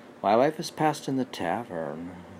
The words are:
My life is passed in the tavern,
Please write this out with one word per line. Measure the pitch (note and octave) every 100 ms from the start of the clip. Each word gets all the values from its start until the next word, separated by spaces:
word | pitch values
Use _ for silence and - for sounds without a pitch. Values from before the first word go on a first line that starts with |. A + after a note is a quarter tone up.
| - -
My | G2 A2
life | D3 D#3
is | D#3
passed | - D#3 C#3+ -
in | C3
the | B2
tavern, | - E2+ G2+ G#2+ E2+ D#2 D#2 F2 F2+ -